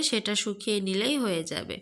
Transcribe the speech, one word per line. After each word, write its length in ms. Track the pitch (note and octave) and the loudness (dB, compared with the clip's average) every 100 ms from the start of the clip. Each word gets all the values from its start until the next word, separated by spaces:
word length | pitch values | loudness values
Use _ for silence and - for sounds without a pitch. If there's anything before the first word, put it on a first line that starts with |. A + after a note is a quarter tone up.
সেটা 300 | D4+ A3 G#3 G#3 | 2 0 0 0
শুকিয়ে 420 | A3+ G3+ - G#3 | 0 -2 0 0
নিলেই 360 | F#3+ F#3+ A#3+ D4 | 2 2 2 2
হয়ে 260 | A3+ E3+ | 2 0
যাবে। 320 | D#3+ D#3 - - | -2 -4 -4 -8